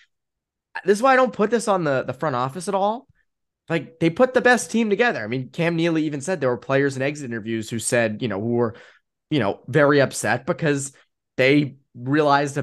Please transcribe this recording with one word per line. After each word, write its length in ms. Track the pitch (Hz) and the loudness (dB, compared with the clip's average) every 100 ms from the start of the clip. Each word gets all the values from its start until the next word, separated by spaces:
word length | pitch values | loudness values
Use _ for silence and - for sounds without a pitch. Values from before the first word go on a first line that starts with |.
| _ _ _ _ _ _ _ - 170 | _ _ _ _ _ _ _ -8 0
this 140 | 202 | 2
is 20 | |
why 120 | 262 | 4
I 20 | 262 | 4
don't 180 | 254 | 2
put 160 | - 208 | 0 0
this 180 | 226 214 | 0 0
on 180 | 190 156 | 0 0
the, 180 | 131 | -2
the 100 | - | -2
front 220 | 123 160 123 | -4 -4 -2
office 320 | 131 160 175 | -4 -6 -4
at 80 | 196 | -2
all. 320 | 202 233 - _ _ _ _ _ - | -2 -4 -10 _ _ _ _ _ -6
Like, 320 | 165 135 - | -6 -6 -2
they 120 | 165 | -2
put 240 | 165 247 254 | 2 2 4
the 60 | |
best 280 | 247 247 - | 4 2 2
team 220 | 220 226 | -2 0
together. 320 | 196 240 151 | 2 0 0
I 40 | 107 | -4
mean, 220 | 127 123 | -6 -6
Cam 260 | - 170 170 | -4 -2 0
Neely 280 | 170 160 | 0 0
even 180 | 156 143 | -2 -4
said 180 | 135 185 | -6 -2
there 100 | 135 | -2
were 80 | 123 | -2
players 400 | - 139 143 127 | 0 0 0 0
in 40 | |
exit 240 | 135 147 139 | -4 -4 -8
interviews 420 | 117 107 113 107 | -8 -6 -6 -4
who 120 | 117 | -6
said, 420 | - 123 113 107 | -2 0 0 -2
you 60 | 123 | -6
know, 120 | 98 | -4
who 100 | 113 | -2
were, 260 | 117 117 113 - _ _ _ - | 0 0 -4 -20 _ _ _ -4
you 80 | 151 | -2
know, 220 | 101 - - | 0 -4 -2
very 340 | 131 143 147 | 2 4 4
upset 440 | 123 - 110 120 151 | 2 0 -2 -2 -2
because 460 | 175 160 143 139 - _ _ _ - | -4 -2 -2 -4 -14 _ _ _ 0
they 420 | 131 147 147 - _ 123 | 4 4 2 -6 _ -12
realized 640 | 123 147 147 139 147 135 | -2 2 4 2 0 -4